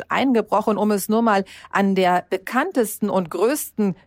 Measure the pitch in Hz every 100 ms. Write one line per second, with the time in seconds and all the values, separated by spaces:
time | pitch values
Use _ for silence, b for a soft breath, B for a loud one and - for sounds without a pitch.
0 | - - 269 226 208 196 220 196 214 208
1 | - 220 233 196 196 B B 185 196 190
2 | 180 180 - 185 - 247 349 277 208 -
3 | 202 190 165 175 226 294 - - 202 -